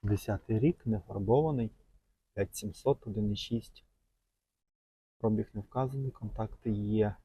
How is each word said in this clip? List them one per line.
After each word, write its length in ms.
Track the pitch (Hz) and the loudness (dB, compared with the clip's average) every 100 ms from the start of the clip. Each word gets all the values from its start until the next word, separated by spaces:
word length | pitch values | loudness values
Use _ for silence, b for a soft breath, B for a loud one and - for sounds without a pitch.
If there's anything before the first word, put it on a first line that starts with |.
Десятий 580 | 101 101 - 101 - 110 | 0 0 0 -4 0 2
рік, 260 | 139 175 117 | 2 0 -2
не 140 | 107 | -2
фарбований. 720 | - 101 101 127 156 139 113 - _ _ _ _ _ | -2 -6 2 4 4 0 -4 -6 _ _ _ _ _
П'ять 220 | - 98 - | -4 -4 -4
сімсот, 520 | 107 - - 143 120 | -10 -2 0 0 -2
один 240 | 107 104 | -2 0
і 40 | 101 | -2
шість. 480 | - 117 - - _ _ _ _ _ _ _ _ _ _ _ _ _ _ | -2 -4 -4 -20 _ _ _ _ _ _ _ _ _ _ _ _ _ _
Пробіг 320 | 113 107 107 | 0 0 -2
не 80 | 107 | -6
вказаний, 500 | 98 127 131 135 135 | -6 -4 -2 -2 -6
контакти 600 | - 107 - 110 - 117 | -6 -10 -6 -6 -6 -4
є. 440 | 104 104 107 104 101 | -2 2 4 4 0